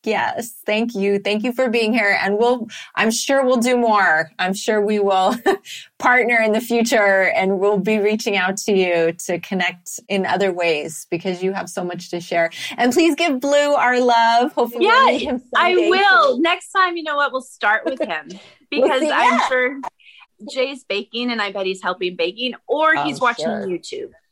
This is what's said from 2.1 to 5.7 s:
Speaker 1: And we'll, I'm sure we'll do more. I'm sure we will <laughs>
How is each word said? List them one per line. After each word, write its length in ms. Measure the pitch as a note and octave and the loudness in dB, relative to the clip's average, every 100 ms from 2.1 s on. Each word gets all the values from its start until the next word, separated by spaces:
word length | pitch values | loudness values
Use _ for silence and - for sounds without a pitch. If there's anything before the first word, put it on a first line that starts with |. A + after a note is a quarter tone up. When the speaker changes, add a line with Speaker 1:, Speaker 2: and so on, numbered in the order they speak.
| G3 | 0
Speaker 1:
And 160 | G3 G#3 | 0 0
we'll, 300 | A#3+ B3 G#3+ - - - | 0 0 -6 -14 -10 -2
I'm 160 | G#3+ | -2
sure 320 | A3+ - C#4 B3+ | 0 0 0 2
we'll 120 | B3+ | 2
do 180 | A#3+ B3 | 2 2
more. 560 | A#3 G#3 F3+ D#3 D#3+ - | 2 2 2 0 -2 -4
I'm 160 | F#3 | -4
sure 280 | G3 - G#3+ | -4 -2 0
we 140 | G#3 G#3 | 0 0
will 380 | G3 F#3+ F#3+ A#3+ - G4 | 2 2 2 0 -2 -2
<laughs> 320 | - | -6